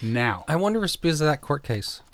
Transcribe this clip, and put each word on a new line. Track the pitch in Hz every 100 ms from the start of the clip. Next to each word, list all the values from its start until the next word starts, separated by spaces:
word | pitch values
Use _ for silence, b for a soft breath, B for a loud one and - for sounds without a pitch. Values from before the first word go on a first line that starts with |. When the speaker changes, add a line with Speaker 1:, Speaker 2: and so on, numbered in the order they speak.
Speaker 1:
now. | 113 120 120 95 -
Speaker 2:
I | 160
wonder | 202 220
if |
it's | 196 -
because | 170 156
of | 151
that | 143
court | - 143
case. | - 110 - - -